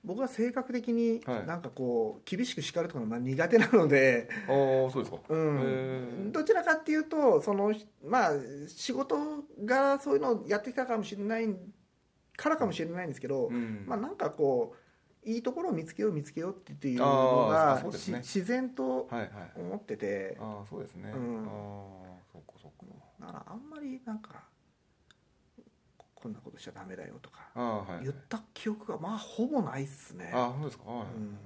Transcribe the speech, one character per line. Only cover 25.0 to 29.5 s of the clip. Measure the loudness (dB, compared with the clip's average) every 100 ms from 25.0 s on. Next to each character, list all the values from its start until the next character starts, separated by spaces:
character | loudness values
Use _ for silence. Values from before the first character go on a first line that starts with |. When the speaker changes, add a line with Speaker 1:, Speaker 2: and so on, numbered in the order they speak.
| _ _ _ _ _ -20 _ _ _ _
Speaker 1:
こ-、 | _
こ | _ -14
ん |
な | -12
こ | -14
と | -16
し |
ち | -18
ゃ |
ダ | -16 -16
メ | -14
だ | -14
よ | -16
と | -20
か、 | -20 -14 -6
Speaker 2:
あ |
ー、 |
は | -4 -4 -6
い、 | -8
は |
い。 |
Speaker 1:
言 | -8
っ | -10 -10
た | -12 -12
記 | -8 -6
憶 | -6 -8
が、 | -8
ま | -6 -8
あ、 |
ほ | -8 -4
ぼ | 0